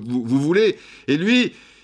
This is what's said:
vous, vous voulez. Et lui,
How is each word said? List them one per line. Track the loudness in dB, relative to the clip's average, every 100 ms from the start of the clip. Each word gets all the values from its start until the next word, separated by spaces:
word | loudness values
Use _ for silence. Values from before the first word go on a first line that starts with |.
vous, | -4 -6 -2
vous | 0
voulez. | 2 2 0 -2 -10 -10 -4
Et | -2
lui, | 2 2 0 -6 -20 _